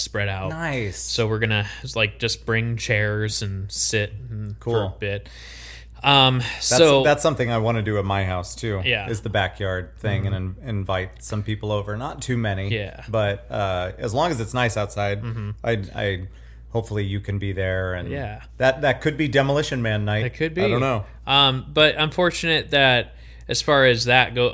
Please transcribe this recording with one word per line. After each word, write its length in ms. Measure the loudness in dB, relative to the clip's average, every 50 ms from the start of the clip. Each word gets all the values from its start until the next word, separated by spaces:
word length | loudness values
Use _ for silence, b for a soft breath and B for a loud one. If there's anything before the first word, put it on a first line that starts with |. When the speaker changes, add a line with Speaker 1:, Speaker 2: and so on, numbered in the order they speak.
| -4
Speaker 1:
spread 240 | -4 -4 -2 -2 -2
out. 220 | -2 -4 -4 -6
Speaker 2:
Nice. 480 | -4 -4 -4 -4 -4 -2 -4 -4 -6 -8
Speaker 1:
So 280 | -8 -6 -2 0 0
we're 120 | 0 2 0
gonna, 260 | 0 2 2 0 0 -2 B B B -8 0
like, 220 | 0 0 0 0 -2
just 260 | -2 -2 -2 -4 -2
bring 300 | -2 0 0 0 -2 -4
chairs 680 | -4 -2 0 0 0 2 0 0 -2 -2 -2 -2 -4
and 280 | -4 -4 -6 -6 -8 -8
sit 420 | -4 -4 -2 0 0 0 -2 -2 -6 -12 -12 -10
and 280 | -8 -8 -8 -8 -10 -8
Speaker 2:
Cool. 140 | -4 0 0 0 0 0
Speaker 1:
for 40 | -4
a 40 | -6
bit. 300 | -4 -4 -4 -4 -6 B B B B B B B B B B B B B B B 2
Um, 340 | 6 8 8 8 6 6 2
Speaker 2:
That's, 280 | 0 -2 -6 -4 0
Speaker 1:
so 360 | 2 6 8 8 8 8 8
Speaker 2:
that's 200 | 8 6 4 6
something 280 | 4 0 2 2 0 0
I 80 | 0 0
wanna 240 | 2 2 0 0
do 160 | 0 0 0 0
at 60 | 0
my 200 | 0 0 0 0
house 300 | 0 -2 -4 -4 -8 -10
too. 280 | -8 -6 -4 -4 -2 0
Speaker 1:
Yeah. 240 | 0 0 -2 -2 -6
Speaker 2:
Is 120 | -6 -6
the 80 | -6 -2
backyard 680 | 0 0 0 0 -2 -4 -4 -2 -2 -4 -6 -8 -14 -6
thing 260 | -4 -2 -2 0 -2
Speaker 1:
Mm-hmm. 100 | -2 -4
Speaker 2:
and 220 | -4 -4 -6 -8 -10
in-, 60 | -10 -8
invite 540 | -6 -6 -4 -2 -2 -2 -4 -6 -10 -12 -10
some 180 | -6 -6 -4
people 300 | -4 -4 -6 -4 -4 -2
over. 240 | -2 -2 -2 -4 -6
Not 260 | -6 -6 -8 -8 -8
too 140 | -4 -4 -2
many. 320 | 0 0 0 -2 -2 -2 -4
Speaker 1:
Yeah. 360 | -4 -4 -4 -8 -10 -14 -12 -4
Speaker 2:
But, 420 | -2 0 0 0 -2 -4 -8 -8
uh, 420 | -4 -2 -2 0 0 -2 -4 -4 -6 -6
as 160 | -6 -4 0
long 160 | 0 0 0
as 100 | 0 -2
it's 140 | -4 -4 -2
nice 220 | 0 0 0 0
outside, 460 | -2 -4 -4 -4 -4 -2 -2 -2 -4
Speaker 1:
Mm-hmm. 280 | -4 -6 -6 -6 -6 -8 -8 -6 -2
Speaker 2:
I, 80 | -2 -2 -2 -4 -8 -6
I, 340 | -4 -2 -2 -2 -4 -6 -10 b b b b b b b b
hopefully 340 | -4 -4 -4 -2 -4 -4 -2
you 140 | -2 -4 -4
can 180 | -4 -4 -4 -2
be 140 | -2 -4
there. 420 | -2 -2 -2 0 0 0 -2 -2 -4
And 160 | -6 -6 -6
Speaker 1:
Yeah. 320 | -6 -6 -6 -8 -10 -12 -16 -18 -4 2
Speaker 2:
that, 240 | 4 4 4 4
that 180 | 2 2 2 2
could 160 | 0 -2 0
be 100 | 0 -2 2
Demolition 540 | 2 2 2 4 2 0 0 0 -2 -2
Man 220 | 0 0 0 0 0
night. 200 | 0 0 0 0
Speaker 1:
It 80 | -2 -2
could 200 | -2 -4 -4 0
be. 80 | 0
Speaker 2:
I 60 | 0 2
don't 120 | 2 2
know. 240 | 2 2 0 -2 -4 B B B B
Speaker 1:
Um, 400 | 2 4 4 6 4 4 0 -6 -2
but 260 | 2 4 4 4 4 2
I'm 120 | -2 -2
fortunate 600 | 0 2 0 2 0 0 -2 0 0 0 0 2
that 440 | 4 6 6 6 6 4 2 -2 B B B B B B B -4
as 140 | -4 -2
far 220 | 2 4 4 6 8
as 180 | 6 6 4 2
that 280 | 4 4 4 4 4 2
go, 140 | 0 0 0